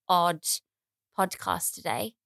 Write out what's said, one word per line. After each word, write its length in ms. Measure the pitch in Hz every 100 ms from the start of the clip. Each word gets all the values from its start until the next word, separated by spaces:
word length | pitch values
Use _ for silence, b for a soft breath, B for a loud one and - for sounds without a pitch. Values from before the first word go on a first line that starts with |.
| -
odd 380 | 180 175 165 - - - _ _ _ _ -
podcast 560 | 190 - - 175 -
today. 400 | - - 113 220 -